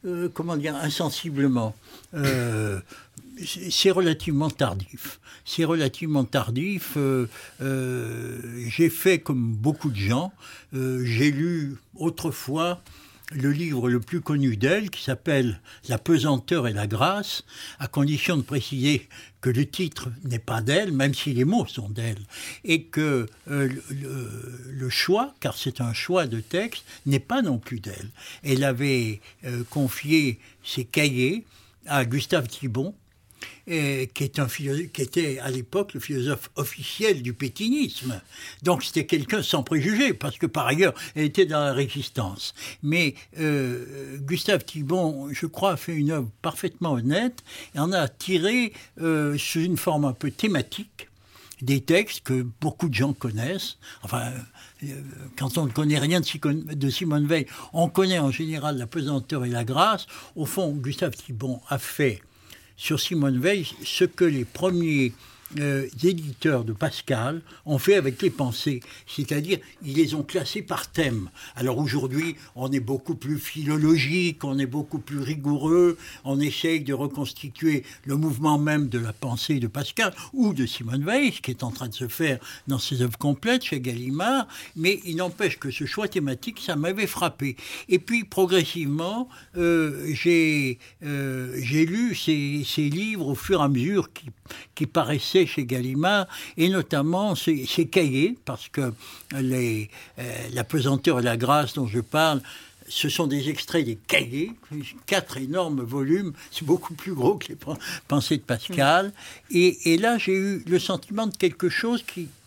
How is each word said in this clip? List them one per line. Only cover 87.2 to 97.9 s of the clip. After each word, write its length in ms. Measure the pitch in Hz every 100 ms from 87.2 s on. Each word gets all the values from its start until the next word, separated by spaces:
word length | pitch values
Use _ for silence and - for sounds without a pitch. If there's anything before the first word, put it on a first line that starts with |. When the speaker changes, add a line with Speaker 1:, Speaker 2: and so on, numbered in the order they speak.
| 170 - 139 120 - - -
Speaker 1:
Et 100 | 180
puis 260 | - 233
progressivement, 1080 | 214 - 185 185 160 170 147 147 170 220 254 - - 175
euh, 560 | 170 170 156 143 147
j'ai, 640 | 139 170 170 160 151 135 120 - _
euh, 520 | 151 143 139 131 127 127
j'ai 280 | 123 151 160
lu 260 | 202 240
ces, 480 | 185 - 151 143 147 135
ces 200 | - 147
livres 380 | 156 214 214 143
au 60 | 131
fur 260 | - 185
et 20 |
à 40 | 143
mesure 460 | 131 139 196 -
qui, 120 | - 131 - - - - -
qui 100 | 147
paraissaient 540 | 170 123 143 - 190 170
chez 200 | - 123
Gallimard, 600 | 127 127 131 170 202 185 - - -
et 100 | 170
notamment 640 | 190 - 151 147 180 208
ces, 320 | 175 - 151 127
ces 220 | -
cahiers, 500 | 165